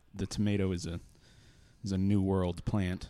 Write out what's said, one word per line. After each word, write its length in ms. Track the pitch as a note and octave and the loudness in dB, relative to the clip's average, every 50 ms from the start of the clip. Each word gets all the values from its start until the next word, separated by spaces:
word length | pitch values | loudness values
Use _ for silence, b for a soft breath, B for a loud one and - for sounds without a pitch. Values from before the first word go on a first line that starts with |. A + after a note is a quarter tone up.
| - - - | -12 -12 -8
the 120 | G2 G2 - | -6 -6 -4
tomato 420 | - - G#2 G#2 G#2 G2 F#2+ F#2+ | -2 0 0 2 2 2 2 0
is 160 | F#2 F2 F2 | 0 -2 -4
a, 140 | E2+ E2+ E2+ - - - b b b b b b b b b b b b b b | -6 -8 -8 -10 -14 -20 b b b b b b b b b b b b b b
is 60 | G2 | -2
a 80 | F#2+ F#2 | 0 2
new 240 | F#2+ G2 G#2 G2+ | 4 4 4 4
world 420 | F#2+ F#2+ G2 F#2+ F2+ F2+ F2 - - | 4 2 2 2 2 0 -2 -4 -4
plant. 440 | - - G#2 F#2+ F2+ F#2 F#2 - | -2 0 0 0 0 -2 -4 -8